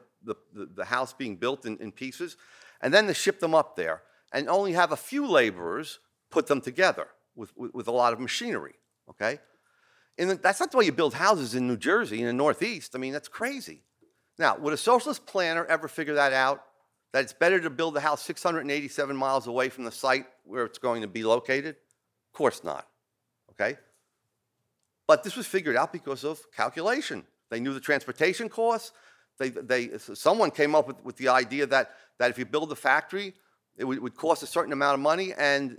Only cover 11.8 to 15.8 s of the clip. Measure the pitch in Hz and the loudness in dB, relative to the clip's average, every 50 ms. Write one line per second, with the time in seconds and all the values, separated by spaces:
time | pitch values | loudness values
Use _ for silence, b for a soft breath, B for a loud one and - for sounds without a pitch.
11.8 | - 147 180 226 233 131 104 113 120 120 120 127 143 151 143 - 180 226 233 165 | 0 2 2 2 0 -2 -4 -4 -4 -2 0 2 2 2 2 0 -2 -4 -6 -8
12.8 | - - - 127 131 131 139 147 - - - - 220 247 285 269 - - 80 - | -10 -12 -10 -8 -8 -8 -8 -8 -10 -12 -10 -8 -8 -8 -8 -8 -12 -14 -16 -20
13.8 | _ _ _ _ _ _ _ _ _ _ _ - 160 139 104 - 151 147 151 139 | _ _ _ _ _ _ _ _ _ _ _ 0 2 2 2 2 0 -2 -2 0
14.8 | - 220 247 254 247 302 285 - - - - 196 180 165 165 165 170 - 165 160 | 4 4 4 4 4 0 -6 -8 -8 -4 -2 0 0 2 0 0 0 0 0 0